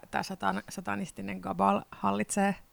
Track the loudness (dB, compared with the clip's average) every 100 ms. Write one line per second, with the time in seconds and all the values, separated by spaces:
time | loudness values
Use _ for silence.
0 | 2 -4 -2 -2 0 0 -4 -10 -4 -4
1 | -4 -8 -8 -6 -4 2 4 4 0 -2
2 | 0 2 0 4 4 2 -8